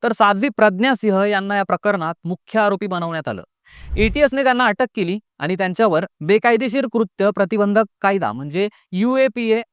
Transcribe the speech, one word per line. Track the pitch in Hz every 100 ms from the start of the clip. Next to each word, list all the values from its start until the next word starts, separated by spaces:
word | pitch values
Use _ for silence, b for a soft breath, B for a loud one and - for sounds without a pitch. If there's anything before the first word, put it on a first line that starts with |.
तर | 240
साध्वी | 226 208 196 269
प्रज्ञा | - 214 185 254
सिंह | 247 214 190
यांना | 202 202 196 202
या |
प्रकरणात | 190 180 208 196 160 170
मुख्य | 170 180 - 220
आरोपी | 208 196 208
बनवण्यात | 180 170 160 143
आलं. | 98 - _ B B B -
एटीएस | 214 285 294
ने | 269
त्यांना | 262 247 240
अटक | 196 254 -
केली | 175 208 - _
आणि | 151
त्यांच्यावर | 185 185 180 220 160 190 _
बेकायदेशीर | 151 214 240 226 254 254 262
कृत्य | 226 220 - 202
प्रतिबंधक | 208 190 214 202 202 214 _
कायदा | 196 196 123
म्हणजे | 113 143 165 208 b b
यूएपीए | 180 233 262 262 240 226 220 226